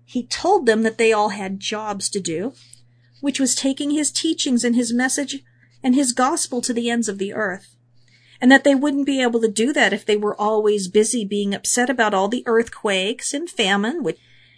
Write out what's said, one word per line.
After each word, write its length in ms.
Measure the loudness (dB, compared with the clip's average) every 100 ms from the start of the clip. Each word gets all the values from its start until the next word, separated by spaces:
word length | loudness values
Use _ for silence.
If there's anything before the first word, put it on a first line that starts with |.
He 220 | _ -8 -6
told 400 | -2 2 4 4
them 180 | 2
that 140 | 2 2
they 160 | 2
all 160 | 4 0
had 300 | -2 -8 -8
jobs 500 | -8 -8 -6 -6 -6
to 100 | -6
do, 340 | -6 -6 -6 -8 -20 -20 _ _ _ -8
which 200 | -4 -2
was 140 | -2
taking 380 | 0 -2 -2 -2
his 200 | -2 -2
teachings 520 | -2 -4 -2 0 0
and 120 | 0 0
his 160 | 0
message 520 | -2 -2 -2 -6 -8 _ _ _ _
and 100 | 0
his 200 | 2 2
gospel 480 | 2 0 0 -4 -4
to 120 | -4
the 160 | -2 -2
ends 180 | -2 -2
of 100 | -4
the 160 | -6
earth, 420 | -4 -6 -6 -14 _ _ _ _ _ _ 0
and 120 | 6
that 120 | 8
they 100 | 6
wouldn't 320 | 2 2 -2 -2
be 160 | 0
able 180 | 0 0
to 60 | 0
do 240 | 0 0
that 200 | 2 2
if 120 | 0 0
they 120 | 0
were 220 | 0 -2
always 480 | 0 2 2 0 2
busy 360 | 2 2 0
being 300 | -2 -2 -2
upset 360 | -4 -4 0 0
about 240 | 2 2
all 140 | 2 0
the 160 | -2 0
earthquakes 880 | 0 0 -4 -2 -2 -2 -4 -6
and 160 | -6 -6
famine 520 | -2 0 2 0 -2
with, 160 | -4 -6 _ -20 _